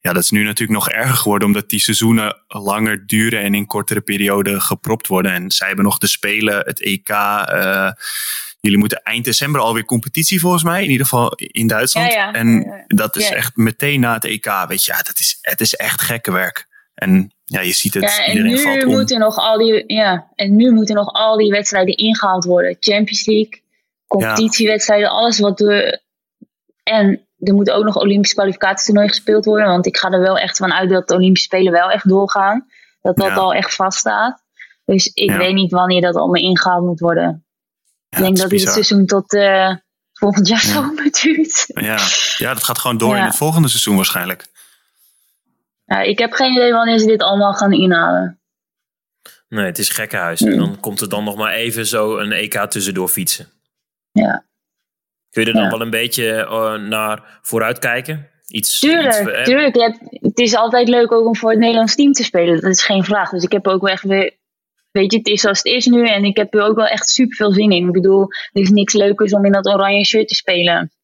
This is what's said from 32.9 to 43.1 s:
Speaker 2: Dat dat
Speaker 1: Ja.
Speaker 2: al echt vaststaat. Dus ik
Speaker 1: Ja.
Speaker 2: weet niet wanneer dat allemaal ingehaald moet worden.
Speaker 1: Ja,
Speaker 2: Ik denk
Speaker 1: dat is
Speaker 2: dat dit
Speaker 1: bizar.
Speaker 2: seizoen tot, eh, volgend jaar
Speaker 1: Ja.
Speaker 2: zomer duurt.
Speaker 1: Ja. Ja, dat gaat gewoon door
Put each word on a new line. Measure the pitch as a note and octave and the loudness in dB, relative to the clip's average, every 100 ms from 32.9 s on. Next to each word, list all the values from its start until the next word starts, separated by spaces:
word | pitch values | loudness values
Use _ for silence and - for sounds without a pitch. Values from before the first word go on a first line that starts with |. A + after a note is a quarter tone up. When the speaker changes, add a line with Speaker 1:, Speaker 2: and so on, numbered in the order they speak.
| _ | _
Speaker 2:
Dat | F#3+ F3+ | -4 0
dat | G3 | 0
Speaker 1:
Ja. | |
Speaker 2:
al | G3 F#3+ | 0 0
echt | - F#3+ | 0 -4
vaststaat. | - F#3+ F#3+ - G3+ A3+ B3+ _ _ - _ | -2 -2 -2 -2 0 -2 -4 _ _ -20 _
Dus | - G3 - | -2 0 0
ik | - G3+ | -2 -2
Speaker 1:
Ja. | G3 | 0
Speaker 2:
weet | F3+ | 0
niet | F#3+ F#3 | 0 0
wanneer | F3+ F3+ F3+ | 0 2 2
dat | F3 E3+ | 2 0
allemaal | D#3+ F3 | 0 0
ingehaald | F3+ F3+ F#3 F3 | 2 0 2 0
moet | F3 E3 | 0 -2
worden. | E3+ E3 E3+ D#3+ _ _ _ _ _ _ _ | 0 0 0 -4 _ _ _ _ _ _ _
Speaker 1:
Ja, | - | -2
Speaker 2:
Ik | |
denk | F#3+ F#3+ | 2 2
Speaker 1:
dat | |
is | |
Speaker 2:
dat | F#3+ | 2
dit | G3 | 0
Speaker 1:
bizar. | F#3+ | 0
Speaker 2:
seizoen | A3 G#3 G3+ F#3+ | 0 2 2 2
tot, | G3+ F#3+ | 0 0
eh, | G#3 G3+ F#3+ F#3+ F#3 _ _ _ | 0 2 4 2 -2 _ _ _
volgend | _ G3+ G3+ F#3+ | _ 0 2 2
jaar | A3+ G#3 | 2 0
Speaker 1:
Ja. | |
Speaker 2:
zomer | D4 C#4 D4+ D4 - | -2 -2 -2 -2 0
duurt. | D4+ D#4 D#4+ - - | 0 0 0 -2 -4
Speaker 1:
Ja. | - G#2+ A2 G2 - - - | -6 -4 -2 -2 -2 -4 -4
Ja, | A#2 | -4
dat | B2 | -4
gaat | - A#2 | -4 -4
gewoon | B2+ A#2 | -2 0
door | A2 | 0